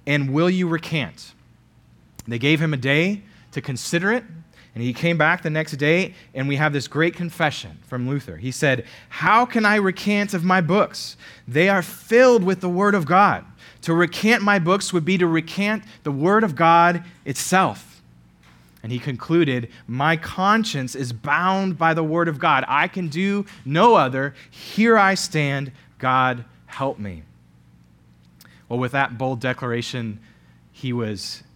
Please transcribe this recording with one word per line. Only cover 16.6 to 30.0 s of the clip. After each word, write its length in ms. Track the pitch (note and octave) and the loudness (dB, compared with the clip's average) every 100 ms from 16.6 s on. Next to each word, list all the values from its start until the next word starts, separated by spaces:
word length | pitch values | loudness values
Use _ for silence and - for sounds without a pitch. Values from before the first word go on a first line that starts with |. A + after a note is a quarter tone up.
| E3 E3+ F3 F3 - - | 6 6 6 2 -6 -12
itself." 760 | - C3 - F#3 D#3+ G2+ - - _ _ _ _ _ - _ _ | -10 -8 0 2 2 -2 -14 -20 _ _ _ _ _ -20 _ _
And 80 | A2 | -10
he 80 | B2 | -8
concluded, 680 | C#3+ A#2+ - E3+ D#3 B2 A#2 - - | -6 -8 -2 0 2 0 -6 -14 -12
"My 280 | B2 D3+ E3 | -2 0 0
conscience 760 | - - F#3+ A3+ A3 C#3 B2+ | -4 -2 2 2 0 -6 -6
is 180 | C3 B2+ | -6 -8
bound 640 | A#2 - D3+ F#3 F#3+ F#3+ D#3+ | -8 -2 0 0 0 -2 0
by 160 | E3 | 0
the 120 | E3 | 2
Word 240 | D#3 E3 E3 | 0 0 -2
of 100 | C#3+ | 0
God. 260 | F3 C3+ - | 2 2 2
I 180 | C#3+ F3+ | 0 0
can 220 | F#3+ E3+ | -4 -6
do 380 | D#3 G3 G3+ G3+ - | -2 -2 -2 -6 -12
no 320 | C3 D#3 A#3 G#3+ | -4 4 6 6
other. 380 | C3 C3 C#3 - - | 4 0 -6 -8 -20
Here 480 | - - - A3+ A3+ | -20 -8 0 4 6
I 180 | F#3+ | 4
stand. 580 | F#3+ - D#3 C#3+ C#3 C3+ - _ - | 2 -2 -2 -2 -2 -6 -12 _ -6
God 460 | C3 C3 B2+ B2 A2+ _ - | 0 2 2 -2 -10 _ -20
help 340 | - C3+ A2+ | -8 -6 -6
me." 220 | G#2 E2 D#2 _ _ _ _ _ _ _ _ _ _ _ - - - | -10 -12 -18 _ _ _ _ _ _ _ _ _ _ _ -20 -20 -8
Well, 100 | A#2+ | -4
with 140 | B2+ | -2
that 260 | C#3 C#3 A#2+ | -2 -2 -2
bold 220 | C3 B2 | -4 -4
declaration, 800 | C3 B2 B2 A#2 A#2 B2+ | -4 -4 -4 -4 -6 -6